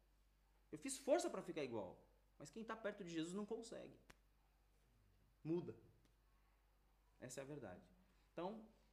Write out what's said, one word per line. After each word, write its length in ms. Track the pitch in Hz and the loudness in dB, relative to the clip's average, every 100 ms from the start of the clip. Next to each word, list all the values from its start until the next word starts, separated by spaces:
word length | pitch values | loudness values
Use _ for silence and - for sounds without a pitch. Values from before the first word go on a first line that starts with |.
| - - - - - - - | -20 -20 -20 -20 -20 -20 -10
Eu 60 | - | -6
fiz 200 | 269 - | -2 0
força 320 | - 339 349 | 8 8 8
pra 120 | 202 | 0
ficar 220 | 180 156 | -2 0
igual. 280 | 131 113 90 78 - - _ - | 0 0 -2 -6 -18 -20 _ -18
Mas 100 | - | -12
quem 140 | 226 | -8
tá 120 | 226 214 | -6 -2
perto 280 | 202 202 | -2 -2
de 80 | 175 | -2
Jesus 220 | 165 170 | 0 0
não 120 | 190 208 | 0 0
consegue. 520 | 233 233 - - - - - - - - - - - - - - - - - | -2 -4 -8 -10 -14 -20 -20 -20 -20 -20 -20 -20 -20 -20 -20 -20 -20 -20 -10
Muda. 320 | 151 170 - - - - - - - - - - _ _ - - - - | 0 0 0 -10 -14 -20 -20 -20 -20 -20 -20 -20 _ _ -20 -20 -20 -14
Essa 220 | 127 - | -10 -8
é 20 | |
a 20 | 135 | -6
verdade.'" 420 | 147 104 90 - - - - - | -8 -8 -10 -16 -20 -20 -20 -12
Então, 160 | - 185 220 - - - | -4 -4 -4 -12 -20 -16